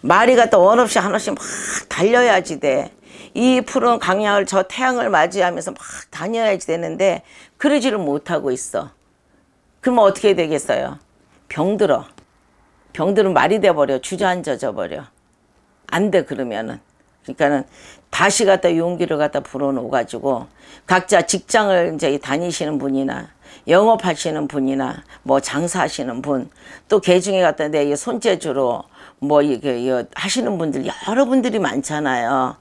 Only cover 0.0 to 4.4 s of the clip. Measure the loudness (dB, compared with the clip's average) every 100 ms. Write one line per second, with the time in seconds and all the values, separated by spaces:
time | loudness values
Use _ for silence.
0 | 4 6 6 6 6 6 6 6 4 2
1 | 0 -2 -4 -8 -10 -10 -8 -10 -8 -2
2 | 2 4 4 2 0 -4 0 -2 -4 _
3 | -20 -20 -12 0 2 2 0 0 0 0
4 | 0 0 2 0